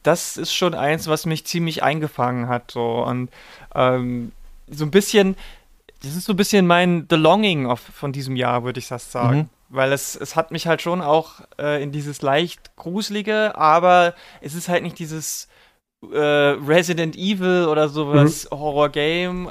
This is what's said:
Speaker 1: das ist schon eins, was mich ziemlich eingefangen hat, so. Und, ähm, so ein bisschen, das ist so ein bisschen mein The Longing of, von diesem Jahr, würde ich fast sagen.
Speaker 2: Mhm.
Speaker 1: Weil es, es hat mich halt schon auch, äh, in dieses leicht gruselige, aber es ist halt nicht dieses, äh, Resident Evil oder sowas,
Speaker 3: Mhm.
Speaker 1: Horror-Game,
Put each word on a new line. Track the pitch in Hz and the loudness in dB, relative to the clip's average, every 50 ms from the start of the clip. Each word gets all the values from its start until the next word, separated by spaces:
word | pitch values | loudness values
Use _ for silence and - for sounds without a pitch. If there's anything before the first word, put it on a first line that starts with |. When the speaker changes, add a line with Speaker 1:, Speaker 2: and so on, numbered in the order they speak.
Speaker 1:
das | - 147 170 175 - - - | 0 0 0 0 -2 -8 -10
ist | - 165 - - | -8 -6 -6 -2
schon | - 185 175 160 | 0 0 0 0
eins, | - 135 143 156 156 - | 0 -2 -2 -2 -2 -2
was | 160 156 156 - | -2 -2 -2 -2
mich | 165 160 151 - | -4 -4 -4 -6
ziemlich | - - 170 170 165 156 - 127 | -4 -4 -2 -2 -2 -2 0 0
eingefangen | 135 151 160 156 147 - - 120 123 123 123 120 | 0 0 0 -4 -6 -4 -2 -2 -2 -2 -2 -4
hat, | 123 123 120 - - | -2 -4 -4 -6 -8
so. | - 123 117 117 117 120 117 | -6 -4 -2 -2 -2 -2 -2
Und, | 123 123 127 127 127 - - - - - - - - - | -2 -4 -4 -6 -8 -12 -18 -20 -20 -20 -20 -20 -6 -2
ähm, | - 127 127 127 127 123 123 123 123 117 - - - - - - - - - | 0 2 2 2 0 -2 -4 -4 -6 -8 -10 -14 -18 -20 -20 -20 -20 -20 -14
so | 151 147 151 | -8 -6 -2
ein | 147 | 2
bisschen, | 156 202 202 - - 208 196 190 190 - - - - - _ _ _ _ _ - - _ | 2 2 2 4 4 4 4 2 0 -4 -10 -20 -20 -20 _ _ _ _ _ -20 -20 _
das | - 139 156 | -12 -10 -10
ist | 180 - | -6 -4
so | - 202 | -2 0
ein | |
bisschen | 175 208 - 214 202 180 | 0 0 2 4 4 6
mein | 175 175 175 180 180 175 170 - - | 6 6 4 4 4 2 0 0 0
The | 170 | 2
Longing | 156 156 156 185 214 220 202 170 143 131 | 4 6 6 6 4 4 2 0 0 0
of, | 120 123 - | -2 -4 -4
von | - - - - 147 139 | -6 -14 -14 -10 -8 -8
diesem | 131 143 131 131 131 | -6 -6 -6 -6 -4
Jahr, | 123 123 123 123 123 117 | -2 -2 0 -2 -2 -2
würde | 127 123 127 | -4 -6 -8
ich | - | -10
fast | - 127 117 - - | -10 -12 -12 -12 -8
sagen. | - 123 120 120 135 | -4 -2 0 2 2
Speaker 2:
Mhm. | 147 156 - _ _ _ _ | 0 0 -4 _ _ _ _
Speaker 1:
Weil | 127 135 131 135 | -2 0 0 2
es, | 143 139 - - - | 0 -2 -4 -6 -10
es | - 139 - - | -10 -12 -6 -4
hat | 165 165 - | -4 -4 -4
mich | 165 156 - | -6 -4 -2
halt | 170 160 - - | -2 -2 0 -2
schon | 170 175 185 | -2 -4 -2
auch, | 165 143 156 160 156 - - - - _ _ - | 0 2 2 2 2 -2 -10 -20 -20 _ _ -6
äh, | 143 147 147 143 | -4 -2 -2 -2
in | 143 143 | -4 -4
dieses | 143 151 143 147 143 - | -6 -6 -6 -8 -8 -4
leicht | 147 135 135 156 175 170 - - - - _ | -2 0 2 2 0 -2 -6 -12 -20 -20 _
gruselige, | - - 170 180 214 208 - 202 214 196 214 214 214 214 208 - | -14 -10 -6 -6 -4 -4 -4 -6 -4 -4 -2 0 0 0 0 0
aber | - 156 151 156 170 180 180 180 180 175 170 170 - - - - - | 2 4 6 6 6 6 6 6 6 6 4 0 -4 -14 -20 -20 -16
es | - 139 151 | -14 -12 -10
ist | 175 - 180 | -8 -4 -2
halt | 175 170 - | -2 0 -2
nicht | 170 147 - | -4 -8 -10
dieses, | 165 151 160 160 147 - - - - _ _ _ _ _ _ _ _ _ _ _ - - | -10 -10 -10 -10 -8 -10 -10 -12 -14 _ _ _ _ _ _ _ _ _ _ _ -12 -6
äh, | - | -2
Resident | 147 147 147 147 147 143 143 131 135 147 143 156 180 170 175 170 160 165 160 - | 0 2 2 4 4 4 4 2 0 0 2 4 4 4 2 -2 -2 -4 -4 -6
Evil | - 180 202 214 185 180 185 180 180 175 | -4 -2 -2 -2 0 0 2 2 2 2
oder | 156 151 151 156 147 | 2 2 2 0 0
sowas, | 143 156 151 143 147 147 143 156 165 - - - | 0 -4 0 2 4 6 6 4 2 -2 -8 -10
Speaker 3:
Mhm. | 143 139 | -8 -6
Speaker 1:
Horror-Game, | 151 151 139 147 147 143 - 151 147 156 165 175 180 180 180 180 180 - | -6 -2 0 2 2 2 0 0 0 0 0 -2 -2 -4 -4 -6 -8 -6